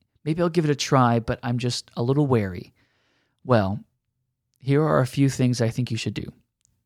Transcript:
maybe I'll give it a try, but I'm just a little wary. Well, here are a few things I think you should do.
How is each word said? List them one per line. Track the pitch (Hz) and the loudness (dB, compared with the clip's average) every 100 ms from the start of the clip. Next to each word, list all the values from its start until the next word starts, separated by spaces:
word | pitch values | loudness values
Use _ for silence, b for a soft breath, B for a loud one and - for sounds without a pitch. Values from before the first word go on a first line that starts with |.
| _ _ 151 | _ _ -4
maybe | 165 | -2
I'll | 175 | 0
give | 170 151 | 0 0
it | |
a | |
try, | 139 - 135 123 117 | 0 2 4 4 2
but | 113 - | -2 -4
I'm | 123 120 | -2 -2
just | 123 - - - | -2 -6 -8 -4
a | |
little | 120 139 143 | 0 2 2
wary. | 120 95 87 - _ _ _ _ _ _ _ | 2 0 -6 -14 _ _ _ _ _ _ _
Well, | - 117 95 107 - _ _ _ _ _ _ _ | 0 2 2 -4 -10 _ _ _ _ _ _ _
here | 123 143 | 0 2
are | 156 151 | 2 2
a | 127 | 2
few | 139 139 | 2 0
things | 135 123 120 | 2 0 0
I | 113 | -2
think | 131 117 | -2 -4
you | 110 | -4
should | 110 | -6
do. | - - - _ _ _ _ | -8 -10 -14 _ _ _ _